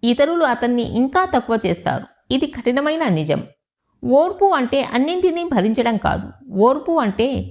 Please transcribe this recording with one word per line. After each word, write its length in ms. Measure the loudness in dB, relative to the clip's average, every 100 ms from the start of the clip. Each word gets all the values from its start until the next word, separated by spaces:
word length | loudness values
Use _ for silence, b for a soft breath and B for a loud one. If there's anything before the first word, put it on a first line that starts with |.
ఇతరులు 420 | 0 2 2 2
అతన్ని 400 | 0 0 0 -2 -2
ఇంకా 280 | 0 0 2
తక్కువ 300 | 2 0 0 -2
చేస్తారు. 480 | 0 -2 -2 -4 -8 _ _
ఇది 160 | -2 -2
కఠినమైన 580 | -2 -2 0 -2 -2 0
నిజం. 320 | 0 0 -2 -4 _ _ _ _ _
ఓర్పు 440 | 2 2 2 2 2
అంటే 260 | 2 0 -2 0
అన్నింటినీ 540 | -2 0 2 0 0 -2
భరించడం 500 | 0 0 2 0 0
కాదు, 300 | -2 -2 -6 -16 -10 2
ఓర్పు 320 | 2 2 0 0
అంటే 280 | 0 -2 -2 -2 -8